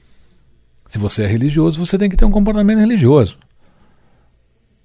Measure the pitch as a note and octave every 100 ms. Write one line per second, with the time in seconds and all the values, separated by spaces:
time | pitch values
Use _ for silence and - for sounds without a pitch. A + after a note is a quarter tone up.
0 | _ _ _ _ _ _ _ _ _ G#2+
1 | G#2 - G#2 A2+ C#3 D3 D#3+ D#3 E3+ F#3+
2 | G3+ F#3 G#3 G3+ G#3 G#3 G3+ A3 G#3+ A#3
3 | B2 D3 G2 - _ _ _ _ _ _
4 | _ _ _ _ _ _ _ _